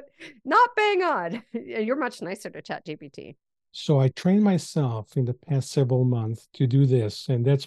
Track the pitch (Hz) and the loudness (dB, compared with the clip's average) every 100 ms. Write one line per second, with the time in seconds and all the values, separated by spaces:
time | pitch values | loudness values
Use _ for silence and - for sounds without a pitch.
0 | 285 _ - - 262 403 480 466 427 392 | -6 _ -20 -14 0 4 4 4 2 2
1 | 359 254 170 226 - 233 190 226 220 277 | 0 0 -4 -8 -10 -12 -8 -4 -2 -2
2 | 247 - 170 196 185 160 - 160 - 151 | -4 -6 -10 -10 -12 -14 -12 -12 -10 -14
3 | 143 - 67 - _ _ _ - - 143 | -14 -18 -18 -20 _ _ _ -8 0 2
4 | 131 - 175 202 208 180 - 160 135 113 | 2 0 2 4 4 2 -2 -2 -2 -4
5 | 101 143 120 120 - 139 - - 127 131 | -6 -2 -2 -4 -4 -4 -2 0 2 2
6 | 127 120 110 113 _ - 135 135 139 127 | 2 0 -2 -6 _ -2 2 4 4 4
7 | 107 - - 123 117 139 | 0 -4 -4 0 2 0